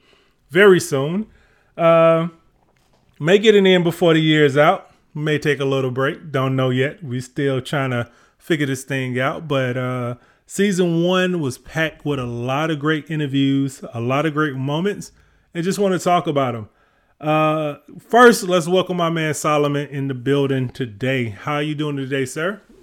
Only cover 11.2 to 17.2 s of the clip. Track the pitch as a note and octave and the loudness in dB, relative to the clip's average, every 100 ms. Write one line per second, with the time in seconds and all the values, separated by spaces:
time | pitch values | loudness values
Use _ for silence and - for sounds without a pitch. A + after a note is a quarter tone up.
11.2 | F#3 F3+ C#3 - - D#3+ D#3+ D#3 D3+ C#3 | 0 -2 -4 -8 -10 -6 -6 -6 -6 -6
12.2 | B2 A#2+ A#2+ C3+ D#3+ D#3 D3 D#3 - D#3 | -6 -6 -4 -2 -2 -2 -2 -2 -4 -6
13.2 | D3 C#3 C#3 C3+ C3+ - - A#2 A#2+ C3+ | -2 0 2 0 -2 -6 -14 -8 -4 -2
14.2 | D#3 D3 D#3 C3 C3+ D3 G3 G3 - _ | -2 -2 -4 -4 -6 -4 -4 -6 -12 _
15.2 | _ _ _ F3 F3 F#3+ G3+ F3+ F#3+ F3 | _ _ _ -6 -4 -2 0 0 0 0
16.2 | E3 C#3+ C3 A#2 G2+ _ _ _ _ - | 0 -2 -2 -4 -12 _ _ _ _ -8